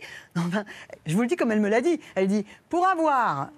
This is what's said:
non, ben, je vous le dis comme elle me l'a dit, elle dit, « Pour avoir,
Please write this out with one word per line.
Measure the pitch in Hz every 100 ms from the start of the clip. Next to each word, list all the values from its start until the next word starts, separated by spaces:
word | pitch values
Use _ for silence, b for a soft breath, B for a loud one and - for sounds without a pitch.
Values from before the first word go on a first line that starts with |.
| B B B 175
non, | 170
ben, | 208 202 B B - -
je | 180
vous |
le | 240
dis | 349
comme | 262
elle | 214
me | 208
l'a | 220
dit, | 302 320 B 190
elle | 190
dit, « | 208 196 B -
Pour | 349 370
avoir, | 339 311 262 208 143 -